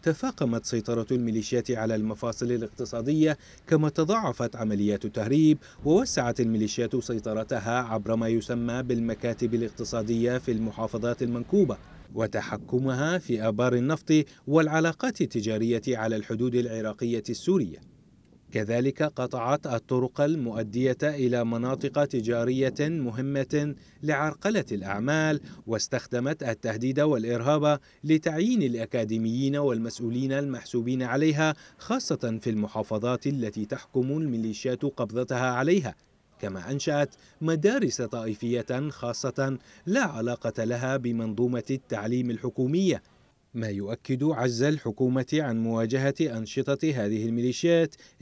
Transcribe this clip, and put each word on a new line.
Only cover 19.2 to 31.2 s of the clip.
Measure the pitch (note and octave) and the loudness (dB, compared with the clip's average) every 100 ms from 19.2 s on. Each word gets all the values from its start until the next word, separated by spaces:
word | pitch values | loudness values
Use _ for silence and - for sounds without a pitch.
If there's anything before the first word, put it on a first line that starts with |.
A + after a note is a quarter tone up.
| B2 B2 A#2+ D3 D3+ | -4 -2 0 0 0
الطرق | A#2 - B2+ B2+ - | -4 0 0 0 2
المؤدية | C#3+ D#3+ A#2+ A2 A2 A2+ B2+ B2+ | 2 2 -2 -4 -4 0 0 2
إلى | D3+ D3 B2 A#2+ | 0 0 0 2
مناطق | A#2 A#2 B2 C3 - D3 | 0 0 -2 -2 -2 0
تجارية | D3 C3+ A2 A#2 A#2+ C3 C3 C3 | 0 0 0 0 0 2 0 0
مهمة | D3 E3 B2 A2+ C3+ C#3 C3+ D3 D3 C#3 - - | -2 -2 -4 -4 -4 -2 0 0 0 -6 -12 -8
لعرقلة | D3 C#3+ D#3 D3 G3+ G#3 - | -2 0 -2 -2 -2 0 0
الأعمال، | G#2 F#2+ G2+ B2+ D#3 D#3 D3+ - - - | -4 -4 -2 0 2 2 0 -4 -14 -4
واستخدمت | A2+ - B2 - B2 C3 D#3 | -4 -2 -4 -2 -2 -2 -2
التهديد | C3 G#2+ A#2+ G#2+ B2+ C#3 | -4 -4 -4 -2 0 2
والإرهاب | D3+ C3 A2+ A#2+ C3 D3+ D3 D3 - _ | 2 2 0 0 2 2 4 2 -2 _
لتعيين | D3+ D#3 E3 D#3 G#3+ B3 | 2 2 2 0 2 4
الأكاديميين | C3+ A#2+ A2+ B2 G#2+ A2+ A2+ A#2+ C3+ C#3+ | 2 0 -2 -2 0 0 0 2 0 2
والمسؤولين | C#3+ A2+ A2+ - A#2 B2 C3+ | 2 2 -2 -4 -4 -2 0
المحسوبين | C3+ C#3+ B2 - B2 A#2 B2+ | 0 -2 -4 -4 -2 0 0
عليها، | B2 C3 | 0 2